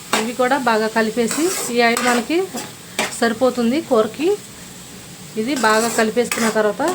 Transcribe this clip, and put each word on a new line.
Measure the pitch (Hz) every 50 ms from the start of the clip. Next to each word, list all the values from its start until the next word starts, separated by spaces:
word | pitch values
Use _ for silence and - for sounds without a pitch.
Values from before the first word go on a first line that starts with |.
| - - - 220
ఇవి | 220 233 240 233 254
కూడా | 247 269 285 254 240
బాగా | 226 214 220 220 - 226
కలిపేసి | 220 220 214 247 233 220 - - 311 370 381 - - - 240
ఈ | 240 240 233
ఆయిల్ | 233 240 233 247
మనకి | 240 240 226 - 302 349 381 359 - 226 - - - - - - - - - - - -
సరిపోతుంది | 240 233 226 220 262 247 240 247 233 226 247 311 330 -
కూరకి. | 262 220 220 226 - - 294 359 415 403 - - - - - - - - - - - - - - - - - - - 214
ఇది | 220 247 302 269 220
బాగా | 220 214 220 233 233 220 226
కలిపేసుకున్న | 220 214 - 240 240 233 - 233 226 220 208 220
తర్వాత | 214 208 202 190 269 330